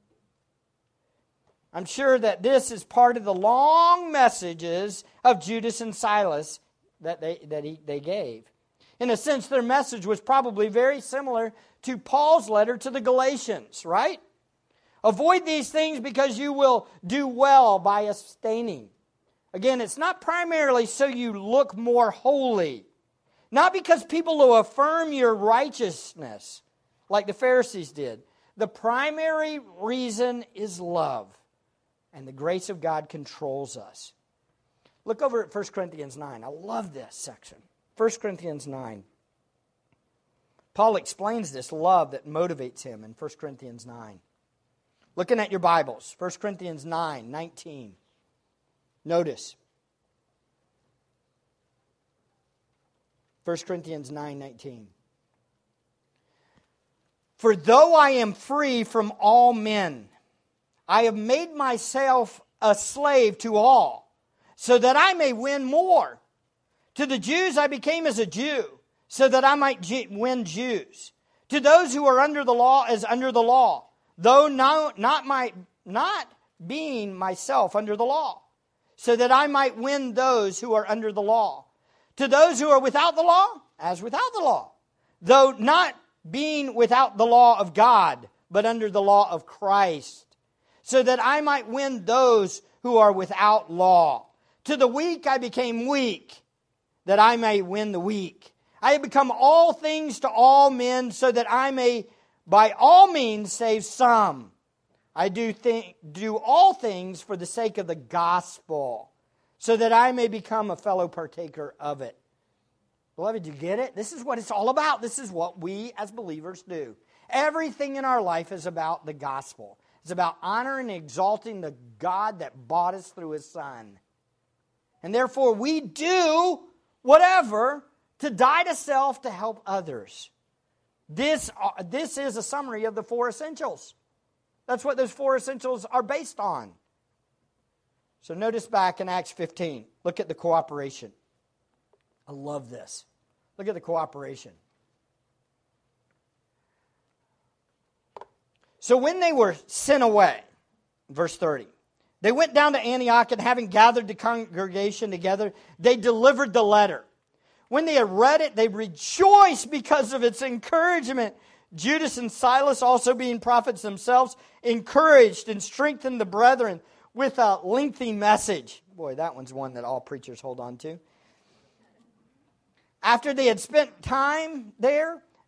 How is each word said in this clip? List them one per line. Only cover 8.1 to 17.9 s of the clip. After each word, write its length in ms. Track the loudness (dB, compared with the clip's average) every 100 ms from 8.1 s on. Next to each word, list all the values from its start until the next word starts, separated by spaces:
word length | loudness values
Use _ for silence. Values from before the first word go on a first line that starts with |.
| -8 -8 -14 _ _ _ _ _ -8
In 100 | -4
a 80 | -4
sense, 300 | -2 -4 -2
their 160 | -2
message 420 | 0 -2 -2 -8 -6
was 160 | -6
probably 480 | 0 0 0 -4 -2
very 320 | 0 0 -2
similar 500 | -8 -10 -6 -6 -6 -10 _ _
to 160 | -12 -10
Paul's 500 | -2 0 4 2 2
letter 300 | 0 0 -2
to 140 | -6
the 100 | -4
Galatians, 840 | 0 2 0 -2 -8 -10 -10 -14 -4
right? 360 | -2 -2 -4 _ _ _ _ _ _ _ _
Avoid 440 | 0 2 2 2 0
these 220 | -4 -2
things 300 | -2 -2 -4
because 380 | -6 -2 -2 -2
you 160 | -6
will 340 | 2 2 2 -2 _ -6
do 220 | -4 -4
well 520 | 2 6 8 8 4
by 220 | 2